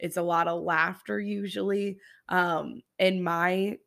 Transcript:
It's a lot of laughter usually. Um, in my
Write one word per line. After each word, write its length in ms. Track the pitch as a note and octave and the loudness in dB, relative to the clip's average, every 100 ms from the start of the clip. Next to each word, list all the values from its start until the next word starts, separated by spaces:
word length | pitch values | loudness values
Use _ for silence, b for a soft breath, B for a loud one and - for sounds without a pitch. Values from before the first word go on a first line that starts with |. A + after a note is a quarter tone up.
It's 180 | F3 E3+ | -6 -2
a 40 | |
lot 240 | F3 E3+ E3+ | 0 2 2
of 160 | E3+ | 0
laughter 560 | E3 D#3+ E3 F#3 - G#3 | 0 2 2 -2 -6 -6
usually. 800 | G#3 G3+ G3+ G3+ G3 G3+ G3+ F#3+ b b - | -4 -4 -4 -4 0 0 -2 -6 b b -2
Um, 520 | F3+ F3 E3 D3+ - - - | 0 2 0 -4 -10 -16 0
in 240 | F#3+ F#3 | 2 2
my 560 | F3 E3+ F3 F#3 G3 G#3+ | 0 0 2 2 0 -4